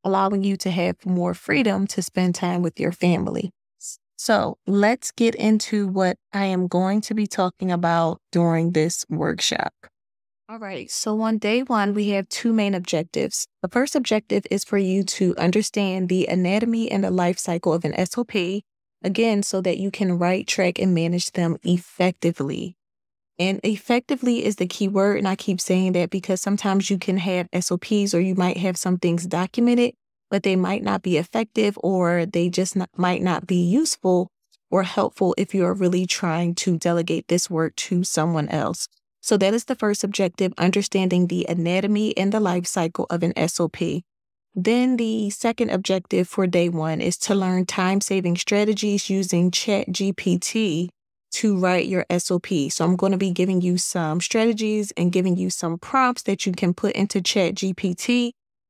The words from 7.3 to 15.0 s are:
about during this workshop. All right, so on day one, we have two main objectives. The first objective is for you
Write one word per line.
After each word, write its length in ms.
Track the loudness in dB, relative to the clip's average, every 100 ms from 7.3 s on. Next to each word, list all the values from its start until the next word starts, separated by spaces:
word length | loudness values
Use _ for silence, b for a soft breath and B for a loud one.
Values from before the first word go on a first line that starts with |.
| 0 -2 -2 -2
about 480 | 0 2 2 0 -2 _
during 400 | 2 2 2 2
this 340 | 2 0 -2 -6
workshop. 640 | -4 -2 -2 -2 -2 -4 -10 -20 _ _ _ _ _ -20
All 120 | -14
right, 280 | -12 -10 -10
so 320 | -6 -4 -2
on 160 | 0 0
day 240 | 0 0
one, 300 | 0 0 0
we 180 | 0 0
have 180 | 0 -2
two 240 | -4 0
main 220 | 2 2
objectives. 720 | -2 -2 -2 -2 -4 -4 -4 -8 _
The 60 | -2
first 280 | 0 0 0
objective 480 | 0 0 0 -2 0
is 140 | -4
for 160 | 0 0
you 240 | 2 0